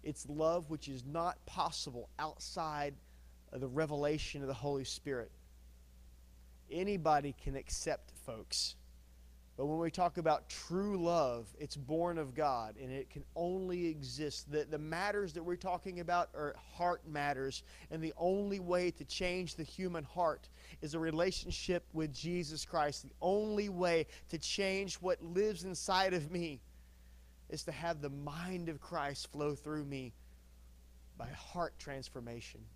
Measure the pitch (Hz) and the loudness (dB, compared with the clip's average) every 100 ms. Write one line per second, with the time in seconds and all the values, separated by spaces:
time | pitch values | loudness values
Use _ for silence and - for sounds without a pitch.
0 | 151 147 123 147 156 170 151 156 - 131 | -6 -8 -6 2 4 4 0 -6 -6 -8
1 | 123 160 170 - - 185 165 - - 120 | -4 -2 -2 -2 -10 -2 -2 -2 -6 -8
2 | 113 - 156 - - 180 160 147 143 143 | -10 -6 -6 -6 -8 -4 -2 0 -2 -4
3 | - - - - - 127 131 131 160 147 | -18 -20 -20 -20 -12 -6 -2 0 2 2
4 | 143 151 - 147 135 127 139 139 131 - | 4 2 0 -4 -4 -2 0 0 -2 -4
5 | 143 127 110 - - - - - - - | -2 -2 -4 -12 -20 -20 -20 -20 -20 -20
6 | - - - - - - - 151 190 202 | -20 -20 -20 -20 -20 -20 -8 -2 0 2
7 | 156 147 143 131 - 135 - - - 147 | 6 6 4 -4 -4 -4 -4 -4 0 -2
8 | - - - 113 - - - - - - | -4 -14 -10 -10 -4 -2 -2 -4 -16 -20
9 | - - - - - - 139 160 165 170 | -20 -20 -20 -20 -16 -2 0 2 2 4
10 | 175 180 160 151 - - - 175 202 196 | 2 4 6 6 2 -10 -2 2 2 4
11 | 170 170 139 117 113 - 147 147 131 160 | 6 6 6 4 -4 -8 -8 -6 0 2
12 | 175 170 143 127 151 123 110 104 131 135 | 4 2 -2 2 4 4 0 -6 -6 -6
13 | 131 143 139 160 175 185 185 180 170 156 | -6 -10 -8 -2 0 0 0 0 0 0
14 | 131 123 151 - - 151 143 151 156 165 | -6 -2 -2 -4 -2 -2 0 -4 -2 -2
15 | 202 208 190 156 170 175 185 180 196 175 | 0 0 -2 -4 -4 -2 0 -2 -2 -6
16 | 170 175 170 - 147 - - - 175 175 | 2 2 2 0 -4 -4 -14 0 2 2
17 | - 151 143 135 135 135 - - - 160 | -2 0 0 2 -2 -4 -10 -18 -8 -4
18 | 160 - 175 190 202 196 175 180 180 - | -4 2 2 4 2 -2 2 4 4 0
19 | 139 - 180 180 175 - 151 - 185 170 | -6 0 0 0 -2 -4 -8 -2 -2 -2
20 | 139 180 170 143 - - - - 156 160 | -4 4 4 4 -6 -20 -18 -8 -4 0
21 | 160 156 180 180 - - - 175 - 160 | 2 4 2 2 -4 -4 2 0 2 -2
22 | 156 131 156 175 156 156 - 170 147 143 | -2 -2 -2 -2 -2 -6 -2 2 2 0
23 | - - 185 202 214 208 208 180 180 170 | -10 -2 2 4 4 2 0 2 6 6
24 | 151 - - 165 - - 196 190 196 - | 4 -4 -6 -4 -2 0 2 2 0 -2
25 | 180 175 165 175 214 185 185 180 - 190 | 0 0 2 2 2 2 -4 -4 2 4
26 | 190 180 151 175 170 135 - - - - | 6 4 0 -2 -4 -6 -12 -20 -20 -20
27 | - - - - - 160 - 139 170 160 | -20 -20 -20 -20 -10 -8 -6 -4 -2 -2
28 | 143 139 147 151 175 185 170 147 - 170 | -2 -6 -6 -6 -4 -2 -2 -4 -4 -2
29 | 143 139 - 143 147 143 147 151 143 139 | -2 -4 -8 -2 0 0 -2 -4 -2 -4
30 | 127 - - - - - - - - - | -6 -12 -20 -20 -20 -20 -20 -20 -20 -20
31 | - - 127 147 - 175 165 - - 135 | -20 -10 -8 -8 -6 0 0 -2 -8 -6
32 | 127 135 117 117 - 117 110 | -6 -8 -8 -8 -10 -14 -16